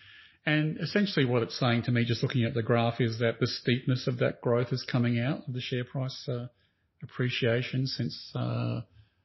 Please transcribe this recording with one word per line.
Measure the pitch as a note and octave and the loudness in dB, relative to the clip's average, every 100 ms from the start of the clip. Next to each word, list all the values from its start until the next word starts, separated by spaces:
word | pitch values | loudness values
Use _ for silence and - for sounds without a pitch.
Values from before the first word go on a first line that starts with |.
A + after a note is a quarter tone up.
| - - - _ | -20 -20 -20 _
And | - D3+ D#3 - | 0 2 2 -2
essentially | D#3 G#3 G3 - | -2 0 2 2
what | B2+ B2 | 2 2
it's | A2+ - | 0 0
saying | B2+ A#2 | 2 2
to | A2+ | 4
me, | A#2+ | 2
just | A#2 A#2 | 2 2
looking | C3 B2+ | 0 2
at | A2+ | 2
the | B2 | 0
graph, | A2+ A#2 A#2 A#2 | 2 2 2 2
is | A#2+ A2 | 0 2
that | A#2 - | 0 0
the | A#2+ | -2
steepness | - - B2 - B2+ - | -2 0 0 2 0 -2
of | B2 | 0
that | B2+ - | 0 0
growth | C3 A#2+ B2 | 0 0 0
is | B2+ | -4
coming | - B2+ A#2+ A#2+ | -2 0 2 2
out | B2 - - | 0 -2 -6
of | |
the | B2 | -8
share | - B2+ | -4 -4
price, | B2 C3+ C3 - - | -4 -4 -6 -6 -6
uh, | A#2+ B2 - _ _ _ _ | -6 -6 -14 _ _ _ _
appreciation | - - B2 - A#2+ A#2 B2+ C3 C3 | -10 -2 -2 2 2 2 0 -2 -2
since, | - A#2+ - - | -2 -4 -6 -8
uh, | - A#2+ A#2 A#2 A#2+ - - - _ | -4 -2 -2 -2 -4 -8 -16 -20 _